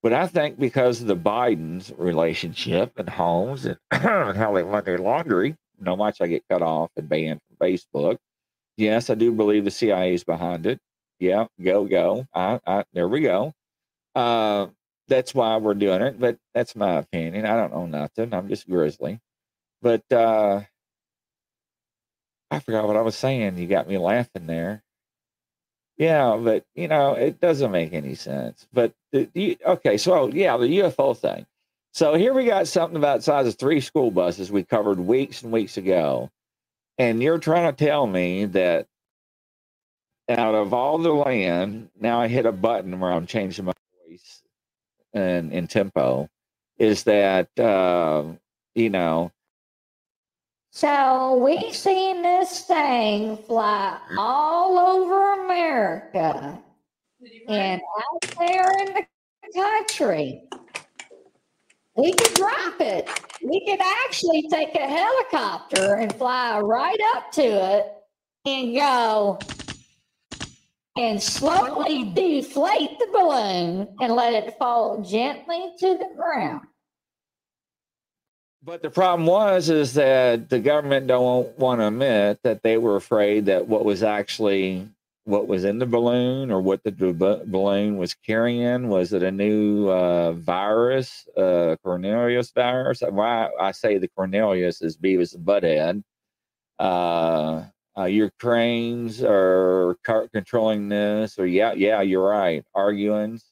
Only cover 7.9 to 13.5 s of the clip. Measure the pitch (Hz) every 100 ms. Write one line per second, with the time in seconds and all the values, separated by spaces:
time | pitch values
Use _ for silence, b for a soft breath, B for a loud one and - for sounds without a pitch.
7.9 | 71 76 - _ _ _ _ _ - 107
8.9 | 113 120 110 117 110 104 104 101 - 110
9.9 | 95 92 90 - 85 87 87 92 131 _
10.9 | _ _ _ 90 98 113 - 90 101 95
11.9 | 92 87 113 131 87 92 123 - 98 -
12.9 | 87 87 135 139 92 143